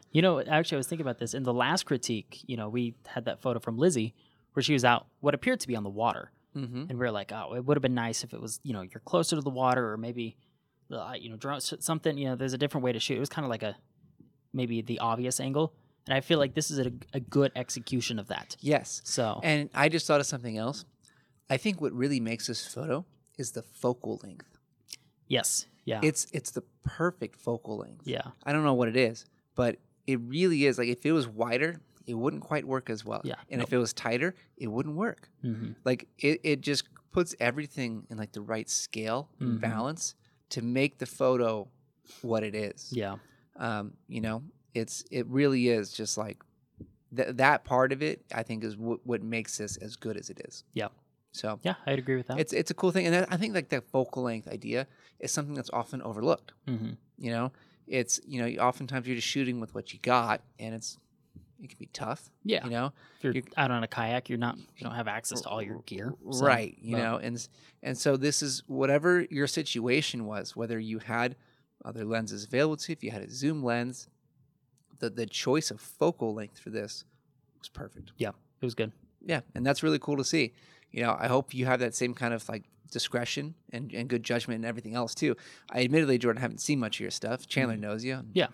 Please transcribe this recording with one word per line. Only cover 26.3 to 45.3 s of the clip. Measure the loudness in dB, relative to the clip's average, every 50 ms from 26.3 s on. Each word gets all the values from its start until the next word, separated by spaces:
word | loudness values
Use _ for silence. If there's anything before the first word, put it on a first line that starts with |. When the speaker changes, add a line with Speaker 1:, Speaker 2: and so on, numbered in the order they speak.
| -6
Speaker 2:
it's | -8 -8 -6
the | -8 -8 -8 _ _ _ -8
perfect | -6 -2 0 0 -2 -2 -2 -8 -10 -10
focal | -8 -4 -4 -4 -4 -4 -6 -8 -8
length. | -8 -10 -14 -12 -8
Speaker 1:
Yeah. | -6 -4 -4 -6 -8 -12 -10 -4
Speaker 2:
I | -2 0
don't | 2 4
know | 4 4
what | 4 4 4
it | 4
is, | 4 4 4 2 -2 -12 _ _ _ _ _ _
but | 0 2 2 0 -2 _ _ _ _ _
it | -2 -2 -2
really | -2 -2 0 4 4 4 6 6 6
is. | 4 4 4
Like, | 2 0
if | 0 0 2
it | 2 2
was | 2 2
wider, | 0 -2 -2 0 2 2 2 2 0 -2 -4 -14 _ _ _ -10
it | -6 -4
wouldn't | -2 0 0 -2 -2 -4
quite | -2 -2 -2 -2
work | 0 -2 -2 -2 -4
as | -6 -6 -6
well. | -6 -6 -4 -4
Speaker 1:
Yeah. | -6 -6 -8 -8 -6
Speaker 2:
And | -4 -4 0
if | 2
Speaker 1:
Nope. | 2
Speaker 2:
it | 2
was | 2 2 0
tighter, | -2 -2 0 2 2 2 0 -2 -6 -14 _ _
it | -8 -6 -4
wouldn't | -2 -2 -2 -2 -2
work. | -2 -2 -2 -4 -6 -12 -20 _ _ -4
Speaker 1:
Mm-hmm. | -4 -4 -4 -4 -8 -8 -2 0
Speaker 2:
Like, | 0 0 0 -2 -8 _ 2
it, | 4 4 4 4 2
it | 2 0 2
just | 0 0 0 0 -2 _ -8 -20 _ _ 2
puts | 2 2 2 0 0
everything | 0 0 2 0 -4 -6 -6 -4 -4 -4 -4 -6 -10 -10
in, | -8
like, | -8 -8 -8 -8
the | -10 -6
right | -4 -4 -4 -2 -2
scale | -2 -4 -4 -4 -6 -4 -2 -2 -2 -2 -2 -6 _ -6
and | -2 -2 0
Speaker 1:
Mm-hmm. | 0
Speaker 2:
balance | 0 -2 -2 -2 -2 -4 -4 -4 -6 -8 -8 _ _ _ _ _ _ -10
to | -6 -6 -4
make | 0 2 2 2 2 0 -2
the | -10
photo | -8 -2 2 4 4 6 6 4 2 0 -2 -4 -8 _ _ _ _ _ _ _ -20 -16 -8 -4
what | 0 0 0 0
it | 0 -2
is. | -2 -4 -4 -6 -8 -10 -8 -4
Speaker 1:
Yeah. | -4 -4 -4 -6 -8 -12 _ _ _ _ _ -10
Speaker 2:
Um, | -6 -4 -2 -2 -2 -4 -6 -10 -16 _ -10
you | -8 -4
know, | -4 -4 -4 -6 -8 -12 -18 _ _ _ -6
it's, | -4 -4 -4 -6 -10 -10 -6
it | -4 -4 -4
really | 0